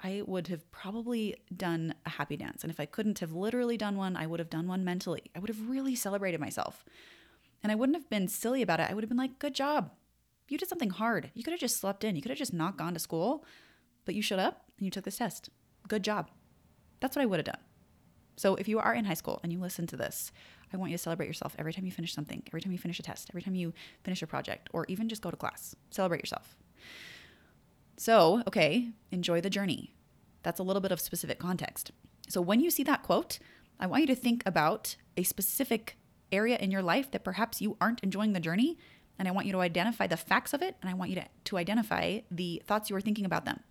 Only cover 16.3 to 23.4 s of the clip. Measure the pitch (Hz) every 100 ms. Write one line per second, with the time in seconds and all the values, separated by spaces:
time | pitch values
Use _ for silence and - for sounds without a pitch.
16.3 | - _ _ _ _ _ _ - - 262
17.3 | 180 - - - _ _ _ _ _ _
18.3 | - 196 196 202 214 - 233 208 175 -
19.3 | - 170 175 180 - 170 - - - -
20.3 | - - - - 190 180 170 - 165 156
21.3 | 165 - - 156 160 185 180 165 - 147
22.3 | - - 160 190 175 175 175 160 - -
23.3 | 175